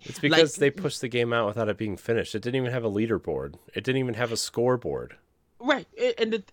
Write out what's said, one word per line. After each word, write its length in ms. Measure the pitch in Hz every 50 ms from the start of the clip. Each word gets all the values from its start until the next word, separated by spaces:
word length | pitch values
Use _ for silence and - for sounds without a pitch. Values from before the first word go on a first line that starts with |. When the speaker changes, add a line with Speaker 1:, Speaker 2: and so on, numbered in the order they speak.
| -
Speaker 1:
It's 140 | - 120 -
because 340 | - 147 160 160 165 147 -
Speaker 2:
like 20 |
Speaker 1:
they 160 | 190 143 143
pushed 300 | 143 196 185 147 - -
the 80 | - 120
game 240 | 117 120 120 120 120
out 140 | 117 113
without 200 | 101 101 117 110
it 100 | 104 101
being 200 | - 113 107 92
finished. 360 | - - - 117 110 87 - -
It 80 | 107
didn't 140 | 98 123 127
even 160 | 131 127 120
have 140 | 123 127 113
a 40 | 110
leaderboard. 680 | 98 104 113 113 110 87 - 90 76 65 67 71 76 - _ - -
It 100 | 101 104
didn't 160 | 131 127 135
even 140 | 131 123 110
have 180 | 110 123 113
a 60 | 113
scoreboard. 800 | 104 - - - - 120 127 127 120 113 82 69 62 62 64 - - _ _ _ _ _ _ _ _
Speaker 2:
Right, 260 | 233 269 285 233 165 - -
a-, 220 | - 240 254 233 -
and 140 | 226 220 226
the, 100 | 214 - -